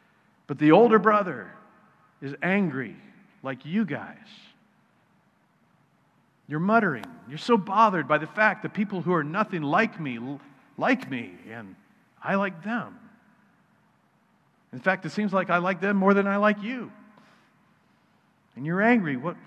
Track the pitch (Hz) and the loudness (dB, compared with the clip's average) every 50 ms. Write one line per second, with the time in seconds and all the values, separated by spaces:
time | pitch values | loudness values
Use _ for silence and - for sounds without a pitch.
0 | _ _ _ _ _ _ _ _ _ - 147 - 151 151 156 190 233 240 220 220 | _ _ _ _ _ _ _ _ _ -10 -4 2 6 8 8 8 8 8 6 6
1 | 185 220 208 208 202 185 143 120 95 87 - - - _ _ _ _ _ _ _ | 4 4 2 2 2 -2 -6 -10 -12 -16 -18 -20 -20 _ _ _ _ _ _ _
2 | _ _ _ - - 135 143 - - 175 190 202 202 165 131 135 127 101 85 - | _ _ _ -14 -12 -12 -10 -6 -2 0 0 2 0 0 -2 -4 -8 -10 -12 -16
3 | - - - _ _ _ _ _ - 135 135 123 - 143 170 214 226 156 143 117 | -20 -20 -20 _ _ _ _ _ -10 -10 -10 -10 -8 -6 -2 -2 -2 -2 -4 -8
4 | 98 85 76 - - - - - - - _ _ _ _ _ _ _ _ _ _ | -10 -12 -18 -20 -20 -20 -20 -20 -20 -20 _ _ _ _ _ _ _ _ _ _
5 | _ _ _ _ _ _ _ _ _ _ _ _ _ _ _ _ _ _ _ _ | _ _ _ _ _ _ _ _ _ _ _ _ _ _ _ _ _ _ _ _
6 | _ _ _ _ _ _ _ _ _ - 143 151 170 202 220 233 220 180 143 113 | _ _ _ _ _ _ _ _ _ -10 -6 -4 0 2 2 2 2 2 -2 -4
7 | 98 - - - - 120 139 156 - - 240 220 170 233 247 214 226 214 190 170 | -8 -12 -18 -20 -18 -16 -14 -8 -2 2 2 2 2 0 2 4 4 4 4 2
8 | 143 131 151 151 156 151 - 208 214 214 185 - - 156 - 190 214 202 202 180 | 0 2 0 0 0 -2 -2 0 2 2 0 0 -6 -8 -4 -4 -4 -4 -4 -4
9 | 151 170 180 165 147 143 160 202 214 214 202 170 151 139 151 185 226 226 226 - | -2 0 0 0 0 -2 -2 -4 -4 -4 -4 -6 -4 0 2 2 2 0 -2 -6
10 | 160 139 123 113 117 131 143 135 - - - _ _ _ _ - 151 214 269 - | -8 -8 -8 -8 -10 -10 -12 -14 -16 -20 -20 _ _ _ _ -4 -2 0 0 -2
11 | - 131 131 120 117 95 87 - - 104 110 117 110 95 90 - _ _ _ _ | -2 -6 -8 -8 -10 -10 -14 -18 -18 -18 -16 -16 -16 -18 -20 -20 _ _ _ _
12 | _ _ _ - - - 180 196 202 196 185 165 156 208 233 233 151 104 90 - | _ _ _ -12 -6 -4 -2 -2 -2 -4 -6 -8 -10 -8 -6 -6 -8 -8 -12 -18
13 | - - _ _ _ _ _ _ _ _ _ _ _ _ _ _ _ _ _ _ | -20 -20 _ _ _ _ _ _ _ _ _ _ _ _ _ _ _ _ _ _
14 | _ _ _ _ _ _ _ _ _ _ _ _ _ _ - 131 - 190 185 185 | _ _ _ _ _ _ _ _ _ _ _ _ _ _ -14 -4 0 0 0 0
15 | - 160 - - 214 202 175 190 180 185 170 175 175 185 190 165 185 196 208 196 | -2 -8 -4 -4 -2 0 0 0 0 0 0 0 0 0 -2 -2 -2 0 0 2
16 | 190 196 202 202 196 196 196 202 208 208 214 208 196 220 262 254 208 - - - | 4 4 4 4 2 0 0 2 2 2 2 0 -4 -10 -10 -10 -12 -14 -16 -20
17 | - - _ _ _ _ _ _ _ _ _ _ _ _ _ _ _ _ _ _ | -20 -20 _ _ _ _ _ _ _ _ _ _ _ _ _ _ _ _ _ _
18 | _ _ _ _ _ _ _ _ _ _ - 117 135 156 170 190 208 226 247 233 | _ _ _ _ _ _ _ _ _ _ -16 -10 -8 -4 -2 2 4 4 4 4
19 | 185 151 139 123 127 170 170 - - | 2 0 -2 -4 -4 -6 -8 -10 -12